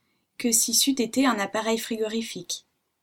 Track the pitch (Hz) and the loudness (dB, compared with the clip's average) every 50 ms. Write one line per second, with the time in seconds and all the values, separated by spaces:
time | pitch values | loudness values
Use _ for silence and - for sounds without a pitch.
0 | _ _ _ _ _ _ _ - - 240 226 - - 240 220 - - 285 262 254 | _ _ _ _ _ _ _ -4 0 2 2 2 2 2 2 2 2 2 2 2
1 | 226 226 - 254 277 254 220 208 196 196 - 220 220 220 226 226 - - 226 214 | 0 0 2 2 2 2 2 0 -2 -2 -2 -2 0 0 0 0 -2 -4 -4 -4
2 | 220 214 220 226 226 - - 180 - - - - - _ _ _ _ _ _ _ | -2 -2 -2 -4 -4 -6 -8 -10 -8 -8 -10 -10 -12 _ _ _ _ _ _ _